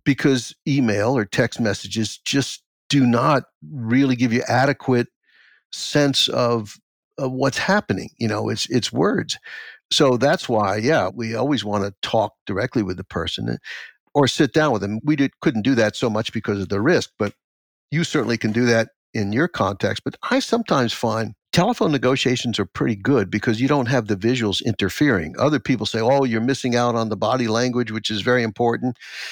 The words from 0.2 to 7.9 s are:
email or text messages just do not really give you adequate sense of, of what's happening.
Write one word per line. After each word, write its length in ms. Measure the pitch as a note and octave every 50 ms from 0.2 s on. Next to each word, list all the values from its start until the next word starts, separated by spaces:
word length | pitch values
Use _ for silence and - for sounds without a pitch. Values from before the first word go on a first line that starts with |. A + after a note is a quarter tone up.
| - D3 C3+ A#2+ - - - _ -
email 480 | D#3+ C3+ C#3+ B2+ A2 G2+ G2+ G2+ A#2+ C#3
or 80 | B2+ G#2
text 380 | - - - A#2+ - - -
messages 560 | A#2 G#2+ F#2+ - - G2 F2+ A2+ A2 - -
just 440 | - - - C3+ C#3 C3 - - - _ _ _ _ _ -
do 160 | C#3+ C#3+ C3
not 380 | A#2+ A#2 A#2 C3 D#3 D3 B2+ - _ _ _ D3+ D3+
really 460 | D#3 C3 A2+ A2 A#2+ C3+ C#3 C3 B2+
give 160 | A#2 B2+ A#2+ A2+
you 100 | B2 - -
adequate 580 | A#2 B2 C3+ C#3+ C3+ - - - B2+ A#2+ A#2 - _ _ _ _ _ _ _ _ _ _ _ -
sense 560 | - - - - - D3 D3 C#3 B2+ - -
of, 500 | B2+ B2 B2+ B2 A#2 A#2+ A2+ G#2 G#2 - - _ _ _ _ _ _ -
of 140 | - C#3 C3
what's 280 | C3 B2+ C#3 C3+ - -
happening. 500 | - - G3 G#3 - -